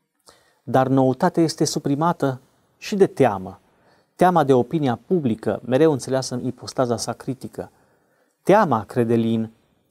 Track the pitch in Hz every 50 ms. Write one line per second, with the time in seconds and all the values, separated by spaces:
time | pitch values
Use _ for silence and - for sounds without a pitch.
0 | _ _ _ _ _ - - _ _ _ _ _ _ - 120 135 131 127 135 135
1 | 131 131 127 - 190 175 - 175 165 151 - - 160 - - 165 - 147 143 139
2 | 160 175 165 - 143 135 127 127 - _ _ _ _ _ _ _ - - 214 190
3 | 190 - - - 135 113 101 95 92 92 95 - _ _ _ _ _ _ _ _
4 | _ _ _ - 180 180 180 165 147 131 135 123 120 - - 160 147 127 117 -
5 | - - 185 175 143 120 110 - - 110 104 - - - 127 131 160 160 147 123
6 | - 123 131 131 127 - 127 123 113 127 - - - 107 - - 131 120 117 110
7 | - - 113 - - - 127 - - 110 - - 90 - _ _ _ _ _ _
8 | _ _ _ _ _ _ _ _ _ - 185 214 214 156 123 110 98 - - 127
9 | 120 113 120 117 113 113 113 113 113 110 - _ _ _ _ _ _ _